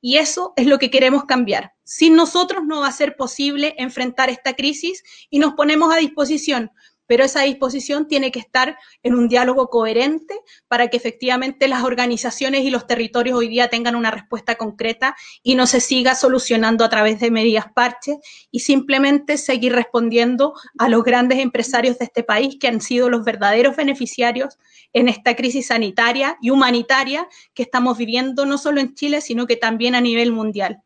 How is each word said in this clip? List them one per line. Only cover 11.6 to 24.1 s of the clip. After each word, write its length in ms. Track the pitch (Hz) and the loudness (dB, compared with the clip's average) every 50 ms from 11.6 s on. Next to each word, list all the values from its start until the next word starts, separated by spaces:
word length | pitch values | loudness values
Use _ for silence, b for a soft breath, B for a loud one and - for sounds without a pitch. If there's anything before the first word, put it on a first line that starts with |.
| 269 | 0
las 160 | 269 262 247 | 0 2 0
organizaciones 840 | 240 254 247 233 247 247 240 220 - 247 - - 269 262 277 277 262 | -2 -2 0 0 0 -2 -2 -4 -4 -6 -6 -4 -4 -2 0 0 0
y 60 | 277 | 0
los 160 | 254 240 - | -2 -4 -2
territorios 500 | - 240 233 233 220 226 240 240 247 254 | -4 -4 -4 -4 -4 -2 -2 -2 0 0
hoy 120 | 247 233 226 | -2 -2 -2
día 180 | 220 240 240 | 0 0 0
tengan 300 | 233 233 233 233 240 240 | 0 0 -2 -2 -2 -2
una 160 | 240 226 220 | 0 -2 -2
respuesta 420 | 214 214 - _ - 220 - - 233 | -4 -4 -10 _ -10 -8 -4 -6 -6
concreta 600 | - 226 214 208 - 226 226 226 _ 262 269 B B B B B B | -4 -6 -10 -8 -6 -6 -6 -4 _ -4 -4 B B B B B B
y 140 | _ 240 262 | _ 0 2
no 100 | 254 254 | 2 2
se 140 | 247 - 247 | 2 2 0
siga 340 | 247 - 269 254 240 262 254 | 0 2 0 2 2 2 0
solucionando 680 | 254 - 254 254 254 247 - 240 226 220 220 226 220 226 | 2 2 2 2 2 0 0 0 2 2 2 2 2 2
a 40 | 220 | 2
través 300 | 226 220 214 214 220 208 | 2 2 2 2 2 0
de 140 | 240 233 | 0 0
medidas 320 | 233 220 214 233 214 220 - - _ | 0 2 2 2 2 2 -2 -2 _
parches 440 | - 240 247 240 - - 277 294 285 B B B B B B | 0 0 0 -2 -6 -8 -8 -8 -8 B B B B B B
y 80 | - 240 | -8 -6
simplemente 800 | - - 277 277 277 277 277 262 277 277 285 285 285 - 294 285 | 0 2 2 2 2 0 0 2 4 4 2 2 2 -2 -4 -4
seguir 340 | - - 254 240 226 247 | -2 -2 -2 0 0 0
respondiendo 840 | 240 247 233 240 - 240 233 233 220 233 233 240 254 240 277 311 294 B B B B - | 0 0 -2 0 -2 -2 -2 2 0 2 2 2 2 0 0 0 -2 B B B B -2
a 100 | 233 254 | 0 2
los 140 | 226 226 | 2 2
grandes 380 | 226 247 240 247 247 247 254 262 | 2 2 2 2 4 2 2 0
empresarios 580 | 269 247 - 233 233 - 262 240 233 254 240 247 | 0 -2 -2 -4 -4 -2 -2 0 0 0 -2 -2
de 60 | 240 | -8
este 180 | 226 _ 240 | -6 _ -6
país 360 | 233 - 208 214 269 269 277 - | -2 0 0 0 0 -2 -4 -2
que 80 | - 247 | -2 -2
han 120 | 233 220 | -2 -2
sido 300 | - - 247 240 254 247 | -4 -2 0 0 2 2
los 140 | 247 233 214 | 0 0 -2
verdaderos 500 | 233 220 202 208 202 208 233 247 277 - | -4 -4 0 0 2 2 4 4 2 2
beneficiarios 840 | - 302 277 277 277 247 240 | 0 -2 -2 -2 -2 -6 -8